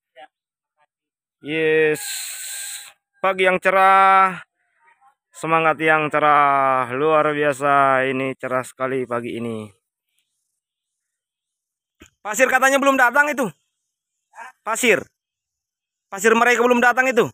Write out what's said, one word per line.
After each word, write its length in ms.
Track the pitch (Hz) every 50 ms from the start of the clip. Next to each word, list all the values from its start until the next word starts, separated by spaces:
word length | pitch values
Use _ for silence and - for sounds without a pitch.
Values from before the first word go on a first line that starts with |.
| _ _ _ - 151 - _ _ _ _ _ _ _ _ _ _ _ _ _ _ _ _ _ _ _ _ _ _
Yes. 640 | - 139 151 160 160 156 156 160 156 151 151 - - - - - - - - - - - - - - - - - - - _ _ _ _ _ _ -
Pagi 240 | 190 190 185 185
yang 160 | 185 185 180 -
cerah. 800 | 190 185 190 190 190 196 196 196 190 190 190 190 190 180 175 - _ _ _ _ _ _ _ _ _ _ _ _ _ _ _ _ _
Semangat 480 | _ - - 156 165 165 160 160 156 -
yang 320 | 160 156 156 156 151 151
cerah. 800 | - 151 147 151 147 147 147 143 139 139 135 135 131 131 127 120 123 131
Luar 320 | 147 156 160 151 151 151
biasa. 720 | 151 147 147 147 139 127 143 143 139 139 139 135 135 131 131 135
Ini 240 | 131 131 135 131 131
cerah 320 | - - 127 127 127 123
sekali 400 | - - - 131 131 131 135 127
pagi 320 | 113 120 120 117 120 87 117
ini. 320 | 117 117 113 110 107 104 101 _ _ _ _ _ _ _ _ _ _ _ _ _ _ _ _ _ _ _ _ _ _ _ _ _ _ _ _ _ _ _ _ _ _ _ _ _ _ _ _ _ _ _ _ _ - - _ _
Pasir 320 | - 196 214 202 262 254
katanya 320 | 254 262 254 262 277 277 269
belum 160 | 277 269 269
datang 320 | 254 240 233 285 294 294
itu. 160 | 294 240 262 190 - _ _ _ _ _ _ _ _ _ _ _ _ _ _ _ _ - - - - _ -
Pasir. 400 | 208 226 220 - 233 196 - - _ _ _ _ _ _ _ _ _ _ _ _ _ _ _ _ _ _ _ _ -
Pasir 240 | - 196 180 226 226
mereka 320 | 226 233 240 247 226 233
belum 160 | 247 247 240 240
datang 240 | 247 240 247 254
itu. 240 | 262 254 226 196 127